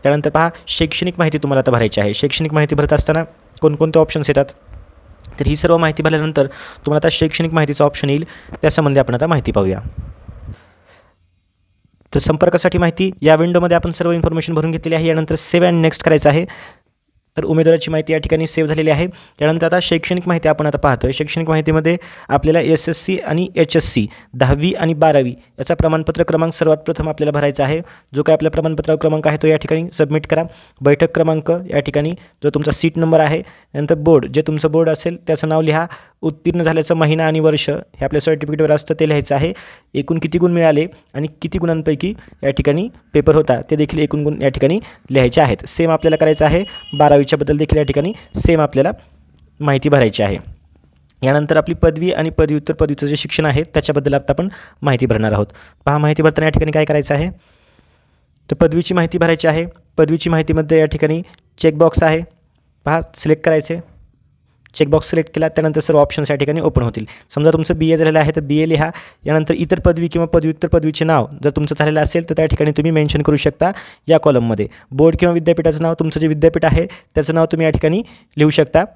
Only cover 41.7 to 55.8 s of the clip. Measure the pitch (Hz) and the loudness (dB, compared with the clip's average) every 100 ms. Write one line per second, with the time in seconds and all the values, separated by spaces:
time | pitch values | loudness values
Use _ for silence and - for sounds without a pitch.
41.7 | 160 156 147 180 214 - _ 139 135 143 | -2 -2 -2 -4 -8 -16 _ -2 0 0
42.7 | 151 226 - _ 147 147 156 151 123 - | 0 -4 -10 _ 2 4 4 2 -2 -2
43.7 | 151 151 160 147 151 147 151 139 127 139 | -2 -2 -2 -2 -2 -4 -2 -2 0 0
44.7 | 196 - - - 135 123 143 143 - - | 0 -6 -20 -2 0 2 2 2 0 -6
45.7 | - 165 160 160 156 156 147 151 165 202 | -2 0 2 0 2 2 4 2 2 -2
46.7 | - - 143 147 143 139 147 147 147 156 | -12 -14 2 4 4 4 -2 0 0 2
47.7 | 156 139 139 165 220 - - - 160 147 | 0 2 0 -2 -8 -12 -4 0 2 2
48.7 | 131 156 - _ _ _ _ _ _ 147 | 2 0 -2 _ _ _ _ _ _ -2
49.7 | 135 147 143 113 101 101 92 - - _ | 0 2 4 4 0 -2 -4 -10 -20 _
50.7 | _ _ _ _ _ 131 147 151 156 156 | _ _ _ _ _ 0 0 2 0 0
51.7 | 170 165 156 180 - 160 165 151 147 147 | 0 0 2 -4 -2 -4 -2 0 -2 -4
52.7 | 151 151 143 143 151 151 - 156 135 165 | -2 -2 -2 -4 -4 -4 -2 0 -2 -2
53.7 | 156 - 147 139 139 - 143 185 - - | -2 0 -2 0 -2 0 -4 -4 -8 -20
54.7 | _ 143 127 113 107 110 104 101 - - | _ -2 0 0 0 0 0 -2 -8 -20
55.7 | _ | _